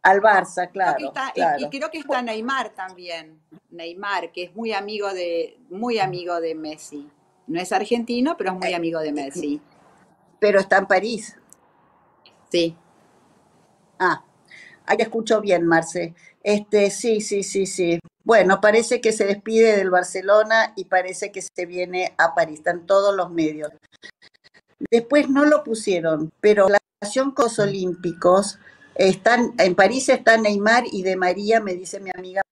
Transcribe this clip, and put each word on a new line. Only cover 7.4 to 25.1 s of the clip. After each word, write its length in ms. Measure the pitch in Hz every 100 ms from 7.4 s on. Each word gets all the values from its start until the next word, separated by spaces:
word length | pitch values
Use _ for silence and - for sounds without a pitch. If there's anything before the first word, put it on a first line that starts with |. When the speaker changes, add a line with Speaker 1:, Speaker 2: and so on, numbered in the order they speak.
| -
Speaker 2:
No 120 | 165
es 120 | 185
argentino, 640 | 196 208 240 226 240 269 339
pero 160 | 190
es 40 | 185
muy 120 | 175
Speaker 1:
Eh, 60 | 175
Speaker 2:
amigo 240 | 165 165
de 80 | 156
Speaker 1:
eh, 40 |
Speaker 2:
Messi. 480 | 147 139 175 151 147 _ _ _ _ _ _ _ _
Speaker 1:
pero 200 | 208 196
está 180 | 190 196
en 80 | 190
París. 500 | 190 208 226 - - _ _ _ _ _ _ _ _ _ _ _
Speaker 2:
Sí. 240 | 175 165 165 _ _ _ _ _ _ _ _ _ _ _ _
Speaker 1:
Ah, 260 | 185 156 _ _ _ - - _ -
ahí 100 | 214
te 60 |
escucho 380 | 220 226 220 220
bien, 240 | 202 175 170
Marce. 480 | 165 165 180 170 - _ _
Este, 480 | 202 208 208 208 202
sí, 300 | 202 240 214
sí, 220 | 214 202
sí, 240 | 190 196 190
sí. 320 | - 175 170 _ _
Bueno, 360 | 226 226 185 190
parece 400 | 214 220 220 247
que 100 | 226
se 140 | 220 196
despide 500 | 202 220 226 226 208
del 140 | 190
Barcelona 840 | 180 180 190 190 208 220 220 214 -
y 100 | 185
parece 440 | 185 185 185 202
que 120 | 196
se 240 | 175 - 175
viene 480 | 180 180 180 180 -
a 180 | 165
París. 260 | 165 165 151
Están 260 | 175 170 170
todos 280 | 196 202
los 160 | 196 175
medios. 400 | 170 156 156 151 _ _ _ - _ _ _ _ _ _ _ -
Después 380 | 233 233